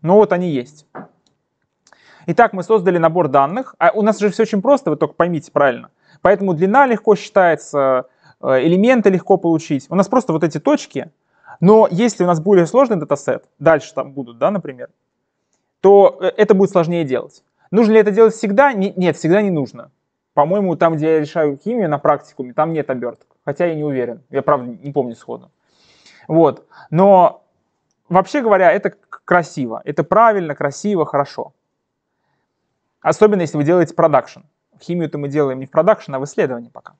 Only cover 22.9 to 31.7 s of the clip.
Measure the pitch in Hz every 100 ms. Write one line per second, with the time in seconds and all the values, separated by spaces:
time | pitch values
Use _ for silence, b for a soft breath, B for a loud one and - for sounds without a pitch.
22.9 | 131 120 - _ _ - 143 175 156 151
23.9 | 135 120 117 _ 135 - 143 123 113 139
24.9 | 143 123 113 - 120 - _ b b b
25.9 | b b b b 160 156 127 _ B B
26.9 | 160 196 190 175 - _ _ _ _ _
27.9 | _ _ 180 190 294 226 196 180 185 185
28.9 | - _ - - 175 165 - 123 113 -
29.9 | 151 151 196 233 208 165 143 143 135 208
30.9 | 196 151 143 139 - - _ _